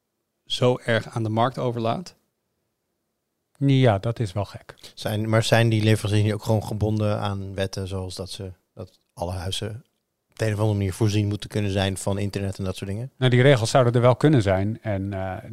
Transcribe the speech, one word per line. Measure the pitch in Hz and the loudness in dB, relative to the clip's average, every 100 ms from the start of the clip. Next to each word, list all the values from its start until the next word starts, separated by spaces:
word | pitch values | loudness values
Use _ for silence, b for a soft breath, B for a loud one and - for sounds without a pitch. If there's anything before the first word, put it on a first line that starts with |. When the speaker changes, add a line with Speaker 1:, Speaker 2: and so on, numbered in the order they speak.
| _ _ _ _ - | _ _ _ _ -10
Speaker 1:
zo | - 123 127 | 0 0 0
erg | - 110 - | 0 -2 -2
aan | - | -6
de | 110 | -4
markt | 110 127 139 | 0 0 -2
overlaat? | 127 117 113 147 180 - _ _ _ _ _ _ _ _ _ _ _ _ _ - | -6 -4 -4 -4 -8 -18 _ _ _ _ _ _ _ _ _ _ _ _ _ -2
Speaker 2:
Ja, | 139 135 127 98 | 2 6 4 4
dat | 117 113 | -2 -4
is | 110 | -4
wel | 104 98 | -4 -8
gek. | - - - B | -10 -20 -20 B
Speaker 3:
Zijn, | - 101 107 110 | -10 -6 -4 0
maar | 113 | 0
zijn | 113 113 117 | 4 2 4
die | 110 | 4
leveranciers | 110 107 98 107 | 4 2 2 0
niet | 104 | 0
ook | 104 | -2
gewoon | - 110 | -2 -2
gebonden | - 104 104 107 104 107 | -2 -2 -2 0 -2 -2
aan | 104 98 98 | -4 -6 -8
wetten | 98 95 - 95 | -6 -6 -6 -8
zoals | 95 92 - | -8 -8 -10
dat | 95 | -12
ze, | - 95 90 _ | -12 -12 -14 _
dat | - 92 _ _ | -18 -18 _ _
alle | - 87 | -10 -8
huizen | 92 87 - 104 110 - _ _ _ _ | -6 -8 -6 -8 -10 -16 _ _ _ _
op | - | -4
de | 110 | -4
een | |
of | 104 | 0
andere | 110 101 | 0 0
manier | 98 | -2
voorzien | - 107 104 101 | 0 0 2 0
moeten | 104 - | -4 -6
kunnen | 110 104 | -4 -2
zijn | 98 98 95 | 0 -2 -2
van | - 98 | -4 -4
internet | 101 98 98 - | -4 -4 -6 -6
en | |
dat | 95 - | -6 -6
soort | 98 | -8
dingen? | 101 131 - | -8 -10 -2
Speaker 2:
Nou, | 127 | 2
die | 123 | 6
regels | 131 127 113 | 6 6 4
zouden | 139 120 | 4 4
er | 120 | 6
wel | 120 123 | 6 6
kunnen | 147 143 | 6 6
zijn. | 98 95 104 113 | 4 2 0 -4
En, | 113 98 98 | -4 -4 -4
eh, | 98 95 92 101 | -6 -6 -8 -12